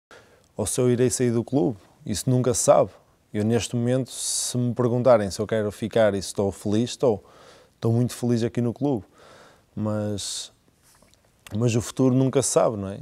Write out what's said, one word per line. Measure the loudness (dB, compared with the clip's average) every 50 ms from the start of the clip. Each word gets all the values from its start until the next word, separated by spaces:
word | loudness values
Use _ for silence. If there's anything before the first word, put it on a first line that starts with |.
| _ _ -20 -20 _ _ _ _ _ _ _
ou | -6 -6
se | -4 -2 0
eu | 2 2
irei | 2 2 2 0
sair | 2 0 0 0
do | 0 -2 -2
clube. | 0 0 0 0 0 -2 -6 -12 _ _ _ -10
Isso | -8 -8 -4 -2 0
nunca | 0 2 2 0 0
se | 2
sabe. | 4 4 6 6 4 2 -2 -10 _ _ _ _ _ _ -4
Eu, | -2 0
neste | 0 0 0 -2 -2 -4
momento, | -2 0 0 0 -2 -2 -6
se | -8 -8 -8 -6 -6 -4 -6 -4 -4
me | -2 -2 -2 0
perguntarem | 0 0 0 0 2 6 6 6 6 4 0
se | -2 -4
eu | -4
quero | -2 -2 -2 -2 -2
ficar | -4 -6 -8 0 2 4 4 4 2
e | 0
se | -4
estou | -4 -2 -2 -2 -2
feliz, | -2 -4 -2 0 0 0 0 -2
estou. | -2 0 2 2 2 0 -4 -12 -20 -20 -20 -20 -20 -20 _ _ _
Estou | _ -2 0
muito | 2 2 0 0 -2
feliz | -4 -2 -2 0 0 -2
aqui | -2 -2 -2
no | -2 -2 -2
clube. | -2 -2 -2 -2 -2 -4 -10 _ _ -20 -20 -20 -20 -20 -20 _ _ _ _ _
Mas, | -6 -4 -4 -4 -4 -4 -6 -6 -8 -8 -10 -10 -10 -12 -14 -18 _ _ _ _ _ _ _ _ _ _ _ _ _ _ _ _ _ _ -10 -4
mas | -2 0 0 0
o | 0
futuro | -2 -4 -2 0 2 2 4
nunca | 2 2 2 0 0
se | -2 2
sabe, | 2 2 2 2 0
não | -4 -8 -10
é? | -10 -12